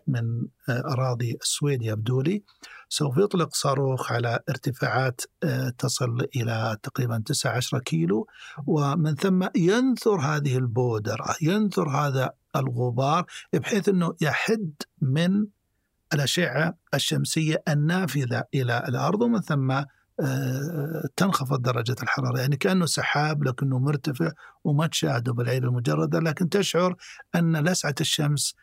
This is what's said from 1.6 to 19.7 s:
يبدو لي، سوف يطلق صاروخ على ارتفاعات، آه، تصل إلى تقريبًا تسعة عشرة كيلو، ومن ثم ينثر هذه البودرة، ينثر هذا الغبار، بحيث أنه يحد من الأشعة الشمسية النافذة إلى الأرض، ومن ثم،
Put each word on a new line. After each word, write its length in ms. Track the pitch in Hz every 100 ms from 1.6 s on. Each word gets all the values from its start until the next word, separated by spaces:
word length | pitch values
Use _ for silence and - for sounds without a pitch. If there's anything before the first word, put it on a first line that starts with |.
| 147 135
يبدو 380 | 113 107 107 127
لي، 220 | 139 208 - _ - - -
سوف 300 | - 147 127
يطلق 360 | 202 190 156
صاروخ 580 | - 143 135 135 127 -
على 260 | 120 120 117 -
ارتفاعات، 720 | 139 - 123 139 113 131 127 - -
آه، 240 | 170 127 131 123
تصل 480 | 131 - 123 117 - 123
إلى 400 | 113 113 113 110
تقريبًا 400 | - - 123 117 107
تسعة 300 | 143 127 117
عشرة 220 | - 123
كيلو، 480 | - 160 165 208 214 - - - 135
ومن 480 | 160 143 156 156
ثم 320 | 151 196 185 185 247
ينثر 640 | 170 226 262 233 233 196
هذه 360 | 139 151 143 127
البودرة، 800 | 127 113 123 110 104 110 - -
ينثر 460 | 151 202 214 185 160
هذا 420 | 143 147 131 127 - _ -
الغبار، 720 | 131 120 123 120 135 165 170 - -
بحيث 360 | 165 - 220 196
أنه 260 | 185 170 -
يحد 520 | 156 123 - 220 180 147 - -
من 460 | 139 139 175 196 208 _ _ _ _ _ -
الأشعة 640 | 147 135 - 160 135 160 - _
الشمسية 680 | 139 - 147 139 - 156 156 -
النافذة 760 | 147 151 185 180 139 123 139 -
إلى 300 | 143 123 120 135
الأرض، 340 | 123 139 202
ومن 180 | 240 226
ثم، 300 | - 147 131